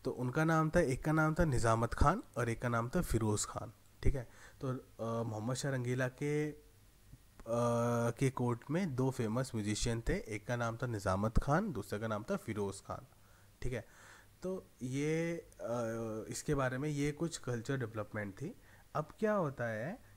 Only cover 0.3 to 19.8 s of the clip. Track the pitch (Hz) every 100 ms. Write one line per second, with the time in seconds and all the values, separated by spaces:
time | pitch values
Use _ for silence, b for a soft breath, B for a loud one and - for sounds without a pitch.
0.3 | 131 160 160 156 175 156 135 156 156 156
1.3 | 156 170 120 113 113 117 - 143 196 -
2.3 | - 120 113 123 117 117 180 170 113 110
3.3 | 104 - - 107 - - - - 135 113
4.3 | B B - 135 127 - - 113 117 113
5.3 | 107 110 131 147 131 123 123 127 - 147
6.3 | 147 151 147 - - - - - - -
7.3 | - - 117 120 117 120 120 117 - 135
8.3 | - 123 117 - 156 190 123 131 127 110
9.3 | 113 131 113 104 107 123 117 117 175 156
10.3 | 107 104 123 117 113 123 110 98 92 107
11.3 | - - 151 220 120 - 104 113 107 -
12.3 | 196 - 107 98 95 - 101 123 - b
13.3 | b b - 123 123 B B B B B
14.3 | - 180 185 - - 127 135 147 160 165
15.3 | 170 - - 107 120 113 117 113 110 104
16.3 | - - 143 131 127 151 143 143 147 165
17.3 | - - 120 113 139 117 107 104 110 104
18.3 | 95 143 254 B B B 143 151 - 214
19.3 | 208 156 131 120 107